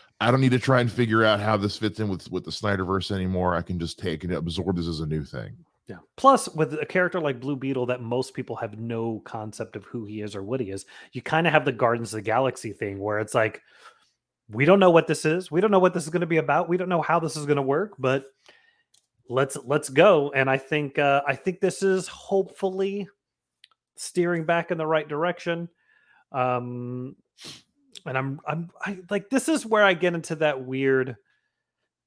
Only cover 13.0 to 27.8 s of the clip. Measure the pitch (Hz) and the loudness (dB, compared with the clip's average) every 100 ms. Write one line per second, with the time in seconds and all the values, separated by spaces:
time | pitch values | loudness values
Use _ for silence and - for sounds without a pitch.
13 | 104 107 107 123 110 - _ _ - _ | -4 -4 0 2 0 -2 _ _ -20 _
14 | _ _ _ _ - 107 147 196 185 165 | _ _ _ _ -8 2 6 8 8 8
15 | 160 151 156 175 185 160 214 190 180 175 | 4 0 0 -2 -2 0 4 6 4 2
16 | 147 170 170 160 143 151 170 180 180 170 | -4 -4 0 0 2 0 0 -2 0 -2
17 | 156 165 160 156 143 143 135 151 208 - | 2 0 0 -4 0 0 2 0 -2 -2
18 | 127 139 - _ _ _ _ _ _ _ | 0 0 -4 _ _ _ _ _ _ _
19 | _ _ - 127 139 143 120 151 143 135 | _ _ -4 0 0 -4 -2 -2 0 6
20 | 202 160 143 139 135 135 - 151 143 151 | 8 6 4 0 2 0 0 -4 -2 0
21 | 143 143 143 135 190 175 185 - 196 190 | 4 4 2 -2 -4 -2 -2 0 0 0
22 | - - - 196 190 - 196 190 196 202 | -4 -12 -2 -2 -2 -4 -6 -2 -4 -4
23 | 190 _ _ _ _ _ - _ _ - | -10 _ _ _ _ _ -20 _ _ -16
24 | - 180 175 170 160 170 170 165 156 160 | -6 0 0 0 2 0 0 -2 0 0
25 | 151 147 175 170 170 170 170 _ _ _ | 0 -2 -2 -2 -4 -4 -6 _ _ _
26 | _ _ _ 135 127 123 123 123 123 127 | _ _ _ -2 0 -2 -4 -8 -8 -8
27 | 127 - _ - - - _ _ | -10 -14 _ -20 -20 -20 _ _